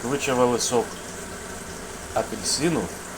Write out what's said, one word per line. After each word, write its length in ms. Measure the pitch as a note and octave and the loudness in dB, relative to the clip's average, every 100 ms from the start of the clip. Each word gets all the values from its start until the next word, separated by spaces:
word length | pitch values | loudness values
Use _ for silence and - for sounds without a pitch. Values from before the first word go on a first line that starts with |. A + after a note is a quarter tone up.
вичавили 560 | A#2+ C#3+ C#3+ B2 B2 A#2 | 0 0 2 6 6 6
сок 260 | - B2 G#2 - - - - - - - - - - - - | 4 2 2 -4 -8 -10 -8 -10 -10 -10 -10 -10 -10 -10 -4
апельсину. 680 | - - G#2+ F2+ - D#3+ D3 F2 - - | -2 -2 -2 0 2 4 4 0 -4 -10